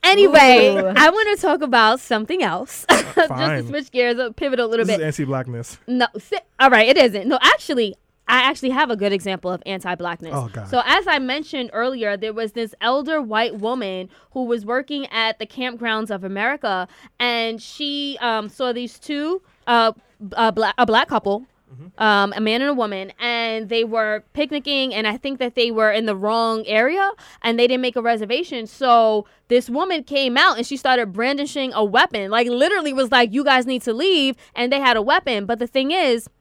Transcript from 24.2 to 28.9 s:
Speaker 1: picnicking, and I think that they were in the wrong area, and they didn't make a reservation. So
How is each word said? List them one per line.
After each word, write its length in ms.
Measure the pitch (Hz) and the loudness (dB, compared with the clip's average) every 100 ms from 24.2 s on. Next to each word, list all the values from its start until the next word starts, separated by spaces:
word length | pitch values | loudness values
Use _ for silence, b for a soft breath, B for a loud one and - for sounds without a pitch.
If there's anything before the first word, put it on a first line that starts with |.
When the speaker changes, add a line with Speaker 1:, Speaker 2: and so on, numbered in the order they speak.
| _ | _
Speaker 1:
picnicking, 600 | - 294 294 277 277 262 | -6 -4 -4 -4 -2 -2
and 100 | 208 | -2
I 120 | 220 220 | -4 -4
think 240 | 277 269 | -8 -6
that 160 | 247 247 | -4 0
they 160 | 233 | 0
were 180 | 220 214 | 2 2
in 160 | 214 220 | 2 -2
the 80 | |
wrong 500 | 196 208 233 226 220 | -2 -2 0 0 -2
area, 460 | 220 214 247 359 392 440 B B | -2 0 2 0 -2 -4 B B
and 160 | 233 233 | -4 2
they 80 | 240 | 2
didn't 140 | 254 | 2
make 140 | 254 247 | -2 -2
a 60 | |
reservation. 680 | 233 233 208 254 349 262 220 | -2 -2 -2 -6 -6 -10 -12
So 580 | - 262 | -6 2